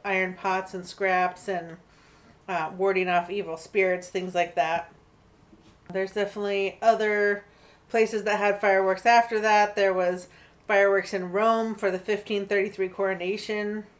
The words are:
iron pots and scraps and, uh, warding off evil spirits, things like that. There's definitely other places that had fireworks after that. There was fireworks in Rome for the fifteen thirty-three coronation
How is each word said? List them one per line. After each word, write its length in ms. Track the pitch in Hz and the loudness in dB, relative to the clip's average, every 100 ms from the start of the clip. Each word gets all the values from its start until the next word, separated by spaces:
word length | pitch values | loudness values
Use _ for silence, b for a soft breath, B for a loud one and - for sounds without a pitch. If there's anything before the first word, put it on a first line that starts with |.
iron 280 | 202 190 185 | -4 -2 -2
pots 400 | 180 196 185 185 | -4 -4 -2 -4
and 120 | 185 | -12
scraps 640 | 180 - 190 185 180 180 - | -12 -4 0 2 0 -4 -6
and, 260 | 180 165 165 _ b b b b b - | -6 -8 -16 _ b b b b b -6
uh, 240 | 175 156 185 | -4 -4 0
warding 320 | 196 185 180 | 0 2 2
off 200 | 175 180 | 0 0
evil 280 | 202 165 160 | -6 -6 -10
spirits, 500 | - 202 185 180 180 | -4 0 2 0 -4
things 260 | 190 185 | -8 -4
like 220 | 180 170 | -2 -2
that. 380 | - 160 165 - - _ _ _ _ _ - _ _ - | 0 0 -2 -6 -16 _ _ _ _ _ -20 _ _ -8
There's 220 | 190 190 | -6 -4
definitely 640 | 208 202 208 202 196 190 - | -2 -4 -4 -2 -2 -2 0
other 600 | 226 208 214 208 208 202 - b b b b | 2 4 2 2 2 0 -6 b b b b
places 340 | 226 220 220 | 0 2 0
that 140 | 202 202 | -2 0
had 240 | 202 202 | 0 2
fireworks 440 | 202 190 190 190 | 2 4 2 2
after 360 | 233 233 233 220 | 4 6 4 0
that. 340 | 214 208 208 | 2 4 2
There 180 | 208 196 | 2 2
was 340 | 185 180 180 - B B B - | 2 0 -2 -8 B B B 0
fireworks 460 | 202 196 196 190 | 4 4 4 0
in 180 | 196 180 | -6 -4
Rome 420 | 190 226 226 226 | 0 2 2 0
for 140 | 202 196 | -2 -2
the 100 | 185 | -2
fifteen 460 | 196 202 208 208 196 | -2 -4 -2 -4 0
thirty-three 420 | 202 196 190 185 | 0 0 -4 -6
coronation 960 | 185 196 180 180 208 - 208 208 214 202 | -2 -4 -2 -4 -6 -4 -4 -4 -6 -10